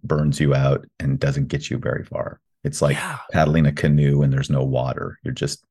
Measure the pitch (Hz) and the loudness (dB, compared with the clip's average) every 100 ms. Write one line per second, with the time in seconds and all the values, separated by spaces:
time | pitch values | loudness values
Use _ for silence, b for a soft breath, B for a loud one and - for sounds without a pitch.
0 | - 76 76 - 73 67 67 69 - - | -4 0 0 2 2 2 2 0 -4 -8
1 | 67 67 69 69 67 71 - 69 64 60 | -4 -2 0 -2 -2 -4 -6 -6 -4 -6
2 | - - - - _ _ - - 73 73 | -6 -8 -8 -12 _ _ -8 -2 0 0
3 | - - - - 78 80 73 73 78 73 | -6 -10 -2 2 4 4 4 2 2 4
4 | 71 71 71 67 69 69 65 65 65 - | 4 4 2 2 0 0 0 0 -2 -4
5 | - - - 62 69 - _ | -8 -8 -8 -4 -6 -6 _